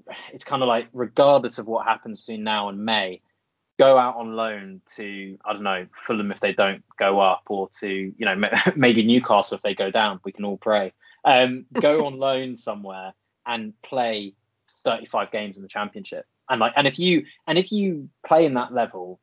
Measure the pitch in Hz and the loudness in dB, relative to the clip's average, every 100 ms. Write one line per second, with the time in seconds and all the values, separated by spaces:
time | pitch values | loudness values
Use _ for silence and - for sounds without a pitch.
0 | - - - 135 - 139 127 117 113 127 | -20 -18 -18 -18 -6 -2 2 0 -2 -8
1 | 117 127 139 139 120 - 113 110 113 110 | -4 4 6 6 4 -6 -6 -4 -2 -4
2 | 117 104 - 110 107 107 101 98 110 110 | -6 -16 -12 -8 -4 -2 -4 -6 -2 -2
3 | 95 90 _ _ _ _ _ - 135 131 | -2 -8 _ _ _ _ _ 4 8 8
4 | 123 117 113 110 113 104 98 92 - - | 6 -2 -8 -4 -4 -6 -12 -18 -20 -14
5 | 104 98 95 95 - 101 101 92 92 - | -10 -10 -12 -12 -8 -6 -4 -4 -6 -14
6 | - 113 101 98 104 90 98 95 _ - | -6 -4 -4 -2 -2 2 0 0 _ -2
7 | 98 98 95 92 - 101 95 - 104 95 | 2 4 4 2 -2 -6 -6 -8 -6 -6
8 | 95 - 107 95 104 107 185 151 127 113 | -6 -6 -4 -2 0 0 0 2 4 4
9 | 110 120 - 104 - 101 104 98 98 113 | 4 2 4 2 2 -4 -4 -2 -2 0
10 | 107 95 98 98 101 98 113 107 95 - | 0 -2 -10 -8 -8 -6 0 0 0 -8
11 | _ _ 143 127 127 127 - - 147 151 | _ _ 2 4 4 0 -6 0 2 2
12 | 143 135 135 131 131 117 - 104 98 95 | 0 -2 -2 -2 -4 -10 -10 -10 -12 -14
13 | 95 - _ _ 123 117 107 104 - 131 | -14 -18 _ _ -10 -8 -10 -14 -8 -4
14 | 120 107 101 - _ _ _ _ 135 117 | -2 -4 -8 -16 _ _ _ _ -4 -2
15 | 117 113 98 110 104 98 95 107 104 107 | -4 -4 -4 -6 -8 -12 -12 -8 -8 -10
16 | 95 80 - _ - 123 113 143 139 135 | -14 -14 -16 _ -6 0 2 2 0 0
17 | 180 170 - - - 175 185 208 196 156 | 2 2 0 -12 -2 0 0 0 -2 -2
18 | 135 _ - 160 160 127 120 123 113 95 | -8 _ 2 4 4 2 -2 -2 -4 -6
19 | 90 92 | -14 -16